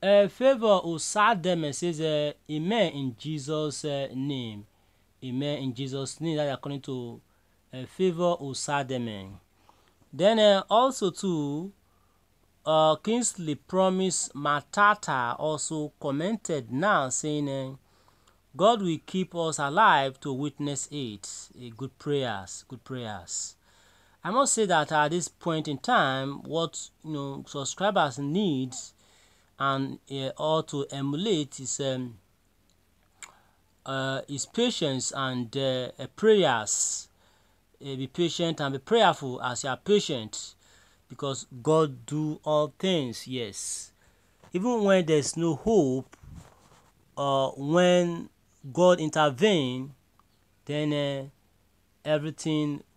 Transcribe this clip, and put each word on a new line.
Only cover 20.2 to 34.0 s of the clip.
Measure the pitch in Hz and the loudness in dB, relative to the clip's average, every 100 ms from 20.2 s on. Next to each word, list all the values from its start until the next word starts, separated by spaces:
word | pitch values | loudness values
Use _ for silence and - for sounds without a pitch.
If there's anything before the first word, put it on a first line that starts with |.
to | 147 | -8
witness | 131 147 - 147 139 - | -4 -6 -4 -6 -6 -8
it." | 147 127 104 - - - | -8 -8 -10 -14 -16 -18
Uh, | - 123 113 | -18 -18 -12
good | 131 _ | -12 _
prayers, | - 143 127 101 92 - - | -2 -2 -2 -4 -8 -16 -16
good | 123 - | -18 -12
prayers. | 131 117 101 85 - - - _ _ _ _ _ _ | -10 -8 -10 -10 -10 -10 -14 _ _ _ _ _ _
I | 165 | -4
must | 226 277 | 0 2
say | - 214 | 2 4
that | 170 147 | 4 2
at | 156 151 | 2 2
this | 175 170 | 0 -4
point | _ - 160 156 | _ -4 -2 -2
in | 139 | -6
time, | - 247 147 131 135 139 | 2 2 4 0 -4 -8
what, | - 151 165 - - _ | -6 -4 -4 -6 -16 _
you | 156 | -10
know, | 151 139 139 131 | -8 -6 -10 -10
subscribers | 147 135 - 196 196 156 131 | -8 -8 -2 0 2 0 -2
need | 143 165 208 135 131 123 - _ _ _ _ _ _ _ | -2 0 0 0 -4 -8 -16 _ _ _ _ _ _ _
and, | 135 135 135 - _ | -2 0 -2 -8 _
uh, | 139 135 - | -8 -8 -4
all | 151 160 | 0 0
to | 156 143 139 | 0 -6 -6
emulate | 139 139 147 208 180 143 - | -6 -4 -2 0 0 -2 -8
is, | 131 - | -8 -4
um, | 139 131 127 107 _ _ _ _ _ _ _ _ _ _ - _ _ _ _ _ - | -4 -4 -6 -12 _ _ _ _ _ _ _ _ _ _ -20 _ _ _ _ _ -8
uh, | 135 | -4